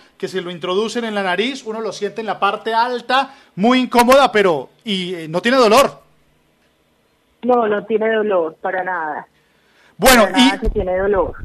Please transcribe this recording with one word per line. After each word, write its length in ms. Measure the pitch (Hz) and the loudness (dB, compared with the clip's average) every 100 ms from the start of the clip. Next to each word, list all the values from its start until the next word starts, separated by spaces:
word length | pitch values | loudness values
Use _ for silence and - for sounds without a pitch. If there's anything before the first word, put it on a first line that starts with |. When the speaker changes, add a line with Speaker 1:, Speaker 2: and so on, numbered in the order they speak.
| _ _ | _ _
Speaker 1:
que 100 | 180 | -8
se 140 | 185 | -8
lo 80 | 175 | -8
introducen 540 | 175 180 190 220 233 | -8 -4 -2 -2 -6
en 100 | 226 | -6
la 80 | 208 | -4
nariz, 420 | 190 180 240 269 | -2 -2 -4 -6
uno 160 | 220 220 | -10 -8
lo 120 | 220 | -8
siente 280 | - 202 202 | -8 -8 -8
en 60 | 220 | -8
la 120 | 175 | -2
parte 360 | 196 208 220 | -2 -2 -2
alta, 600 | 226 247 247 240 262 269 - _ - | -2 -2 -4 -2 -2 -2 -10 _ -2
muy 220 | 220 254 | 2 2
incómoda, 520 | 247 240 240 277 262 | 2 2 6 6 6
pero, 380 | 214 190 147 120 _ | 4 2 0 -4 _
y, 300 | 220 190 180 | -6 -6 -6
eh, 140 | 175 160 | -8 -6
no 120 | 170 | -2
tiene 160 | 226 262 | 0 4
dolor. 460 | 220 240 262 - _ _ _ _ _ _ _ _ _ _ _ _ _ _ | 6 6 4 -2 _ _ _ _ _ _ _ _ _ _ _ _ _ _
Speaker 2:
No, 240 | 240 247 214 | -2 0 0
no 180 | 208 202 | -4 -2
tiene 220 | 214 220 | -2 0
dolor, 440 | 220 208 185 160 - | -2 0 -2 -2 -6
para 240 | 190 185 | -6 -6
nada. 420 | 185 180 156 135 - _ _ _ _ _ _ - | -6 -6 -6 -10 -14 _ _ _ _ _ _ 0
Speaker 1:
Bueno, 280 | 233 240 | 4 6
Speaker 2:
Para 140 | 196 254 | 4 4
nada 180 | 254 - | 2 2
Speaker 1:
y, 40 | |
Speaker 2:
que 100 | 220 | -4
tiene 260 | 208 185 185 | -4 -4 -2
dolor. 380 | 202 196 160 - | 0 0 -2 -6